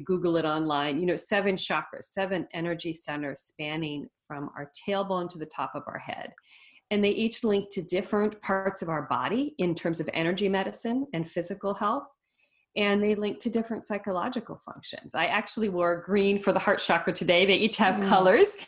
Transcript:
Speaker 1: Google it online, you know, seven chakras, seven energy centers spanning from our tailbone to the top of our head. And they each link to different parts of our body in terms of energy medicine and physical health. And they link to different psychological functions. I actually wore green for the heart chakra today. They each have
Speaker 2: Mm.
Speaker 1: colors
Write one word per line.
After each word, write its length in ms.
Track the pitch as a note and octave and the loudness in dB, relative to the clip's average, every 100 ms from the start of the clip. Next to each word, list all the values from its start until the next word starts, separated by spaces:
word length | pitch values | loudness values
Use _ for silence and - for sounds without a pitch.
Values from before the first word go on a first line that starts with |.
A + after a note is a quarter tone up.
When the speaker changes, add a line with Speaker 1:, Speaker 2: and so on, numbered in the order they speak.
Speaker 1:
Google 320 | C#3+ F#3 F3 E3 | -2 0 2 2
it 80 | |
online, 560 | D#3 D#3 D#3 D3 D3 D3 | 2 0 0 0 0 0
you 60 | F3+ | 0
know, 100 | E3 | -2
seven 400 | - G3+ G3 F#3+ | 0 0 0 -2
chakras, 480 | - D#3+ - - | -2 -4 -4 -10
seven 420 | - - F#3+ F#3 - | -10 -6 -4 -4 -4
energy 380 | E3+ E3+ E3+ E3+ | -6 -4 -4 -6
centers 480 | D#3+ - D3 D3 C#3+ | -8 -8 -6 -6 -8
spanning 680 | - - D3+ D#3 D#3 D3 - _ - | -10 -8 -6 -4 -6 -6 -12 _ -14
from 220 | D3 D3 - | -10 -10 -10
our 140 | C#3+ - - | -12 -10 -2
tailbone 420 | G3 G3 F#3 F3 | -2 0 -2 -4
to 80 | E3+ | -8
the 80 | D#3 | -12
top 260 | - C#3 | -8 -8
of 80 | D3 - | -8 -10
our 100 | - | -10
head. 340 | - - - - _ - - _ - | -10 -10 -12 -16 _ -20 -20 _ -2
And 120 | G#3 | 2
they 80 | G3+ | 2
each 320 | - A3+ - | 2 0 0
link 280 | A3+ G3+ G3+ | 0 0 0
to 120 | - | -6
different 580 | D#3+ F3+ F#3+ G#3 G#3 G#3 | -4 -4 0 0 0 -2
parts 400 | - G3 F#3+ F#3+ | -2 -2 -2 -4
of 80 | E3+ | -4
our 120 | D#3+ C#3 | -4 -2
body 460 | B2 B2+ A3 C#4+ - | -2 -2 -2 -2 -2
in 180 | F3+ | -2
terms 260 | E3 F3 E3 | 0 -2 -2
of 100 | D#3 | -2
energy 380 | - E3 F#3 G3+ | -2 0 0 0
medicine 560 | G3 F#3+ G#3 A3+ B3 C#4 | 0 -2 -4 -4 -4 -4
and 120 | E3 E3 | -4 -4
physical 440 | - E3+ - G3 | -4 -6 -6 -6
health. 320 | G3+ G#3 C4 C#4+ _ _ _ _ _ _ - | -2 -2 -2 -6 _ _ _ _ _ _ -2
And 260 | G#3 G3+ | 2 4
they 120 | G#3 | 2
link 240 | G#3 G#3 - | 2 0 -2
to 100 | A#3+ | -2
different 360 | A3 A3 G#3+ - | 0 -2 -6 -6
psychological 680 | G3+ G#3 F3+ G#3+ B3 - D#3+ | -6 -4 -2 -2 -4 -8 -12
functions. 560 | - - - - - | -16 -14 -12 -12 -6
I 100 | - | -2
actually 460 | E3+ G3+ G#3+ - G#3+ | 0 0 -2 -2 -2
wore 320 | F3 F3 F3 | 2 2 0
green 340 | E3+ G3+ G3 G3+ | 0 4 4 4
for 140 | G3 | 4
the 60 | F#3 | 2
heart 220 | - G3 | 4 2
chakra 340 | - E3+ - | 4 2 2
today. 320 | D#3 D#3+ F3 G3 | 0 4 6 6
They 100 | F#3 | 6
each 220 | A3 - | 4 4
have 160 | G#3 G#3 | 4 4
Speaker 2:
Mm. 60 | G3 | 6
Speaker 1:
colors 480 | G3 F#3 A#3 G4+ - | 6 8 8 8 4